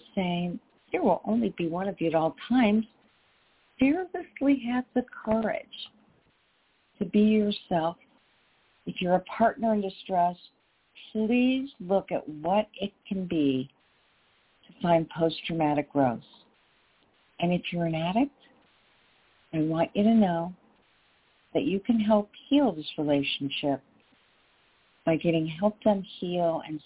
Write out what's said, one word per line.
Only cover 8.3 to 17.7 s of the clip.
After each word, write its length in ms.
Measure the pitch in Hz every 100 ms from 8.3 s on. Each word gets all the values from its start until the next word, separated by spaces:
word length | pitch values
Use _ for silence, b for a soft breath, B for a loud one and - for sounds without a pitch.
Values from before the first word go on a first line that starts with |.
| _ _ _ _ _ -
If 160 | -
you're 140 | 180 185
a 60 |
partner 520 | 180 - 226 - 226
in 80 | 214
distress, 560 | 196 - - 185 175 180 - _ _ _ _ - -
please 580 | 214 220 247 254 262 269 -
look 320 | 180 190 -
at 160 | 170 -
what 400 | 151 160 202 214 -
it 140 | 202 - -
can 180 | 190 180
be 440 | 165 143 131 131 _ _ _ _ _ _ _ _ _ -
to 140 | -
find 280 | 175 170 160
post-traumatic 840 | - 165 160 - 165 151 147 143
growth. 300 | 143 131 117 - - _ _ _ _ _ _ _ _ _ -
And 120 | 175
if 100 | 180 -